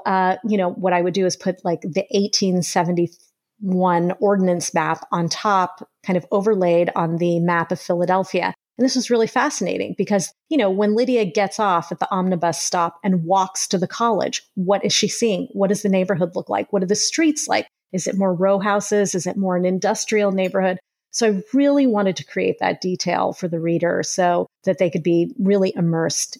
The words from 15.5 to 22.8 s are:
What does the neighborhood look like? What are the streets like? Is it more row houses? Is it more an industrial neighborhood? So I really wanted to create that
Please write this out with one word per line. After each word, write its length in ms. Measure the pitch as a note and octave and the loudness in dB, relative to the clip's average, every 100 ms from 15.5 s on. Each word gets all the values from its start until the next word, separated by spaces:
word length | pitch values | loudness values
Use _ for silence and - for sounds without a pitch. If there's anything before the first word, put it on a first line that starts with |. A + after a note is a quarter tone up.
What 160 | G3 G3 | -2 0
does 120 | G3+ | 0
the 80 | G3+ | 2
neighborhood 460 | F#3+ F#3 E3+ F3 F3 | 2 2 0 -2 -4
look 140 | - | -4
like? 220 | - - | -4 -2
What 120 | G3 | -2
are 40 | F3 | 0
the 80 | G#3 | 0
streets 520 | - - D#4+ D4+ - | -2 0 0 0 0
like? 200 | G#3+ - _ _ | -2 -2 _ _
Is 140 | F#3+ - | -6 -4
it 100 | F#3+ | 0
more 160 | F#3+ | 0
row 260 | F3 F#3+ G3 | 2 2 2
houses? 560 | G3+ G3+ - G#3 F#3+ F3+ | 0 -2 0 0 0 -2
Is 120 | F3 | -4
it 100 | G3 | -4
more 200 | F#3+ F3+ | -2 0
an 80 | F3+ | 0
industrial 640 | F#3 G3 G#3+ - G#3+ G3+ | 0 -2 -2 -2 0 0
neighborhood? 460 | F#3+ F#3 F#3+ F#3+ F#3 _ _ _ | 0 -2 0 -2 -2 _ _ _
So 260 | - A3 G3 | -2 0 0
I 40 | - | 0
really 340 | C4+ C#4+ C#4+ C4 | 2 4 4 4
wanted 300 | G#3 F#3+ F3+ | 2 0 -2
to 80 | - | -6
create 320 | F#3+ F#3 - | -4 -2 0
that 220 | F#3 - | -2 -2